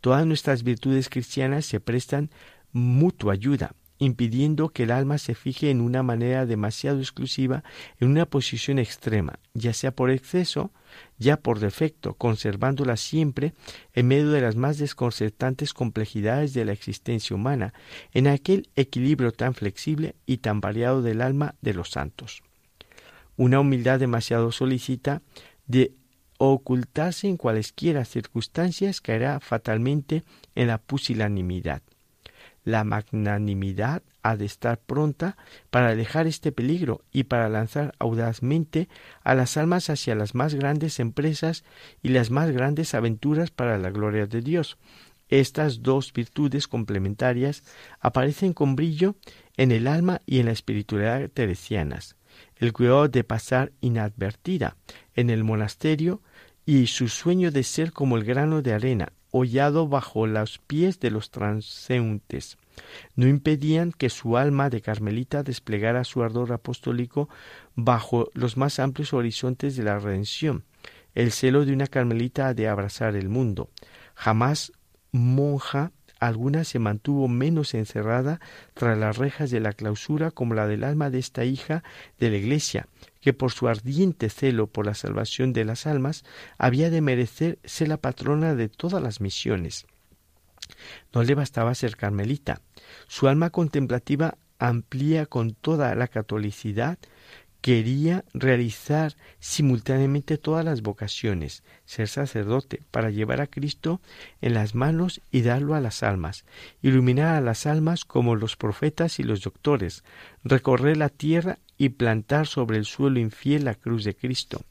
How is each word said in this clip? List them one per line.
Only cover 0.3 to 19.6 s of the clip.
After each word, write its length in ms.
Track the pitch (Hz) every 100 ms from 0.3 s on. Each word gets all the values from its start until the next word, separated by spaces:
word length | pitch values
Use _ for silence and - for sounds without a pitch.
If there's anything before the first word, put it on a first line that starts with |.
| 156 - 131
virtudes 460 | 120 117 135 135 131
cristianas 560 | - 120 - 131 143 151
se 140 | 104
prestan 500 | - 120 - 143 151 - - - _
mutua 640 | 123 123 127 170 - 104
ayuda, 400 | 98 120 139 - - _ _
impidiendo 720 | 135 117 117 120 147 151 156
que 140 | -
el 80 | 117
alma 260 | 123 139 147
se 160 | -
fije 380 | 120 - 127 147
en 100 | 131
una 220 | 117 127
manera 420 | 131 117 120 131 127
demasiado 540 | 110 104 - 139 139
exclusiva, 640 | 131 - 131 - 131 131 - - - -
en 100 | 123
una 160 | 147 170
posición 540 | 143 - 117 - 139
extrema, 600 | 113 - - 110 80 - _
ya 200 | 113 117
sea 180 | 113 131
por 200 | 123 127
exceso, 600 | 131 - 175 175 - 196 _ _ - - _
ya 200 | 113 151
por 220 | - 110
defecto, 540 | 104 - 156 - -
conservándola 840 | 95 120 110 110 101 127 139 135 113
siempre 580 | - 156 151 127 143 - - - -
en 140 | - 120
medio 220 | 139 151
de 120 | 151
las 140 | 120 110
más 220 | 135 151
desconcertantes 960 | 147 - 123 113 107 - 127 131 143
complejidades 800 | - 120 110 107 110 104 131 147
de 100 | 135
la 100 | 107
existencia 640 | 101 - 107 - 117 - 98
humana, 380 | 120 139 101 - - - -
en 140 | - 139
aquel 420 | 139 - 196 - -
equilibrio 560 | 135 120 131 151 123
tan 220 | - 117
flexible 640 | 123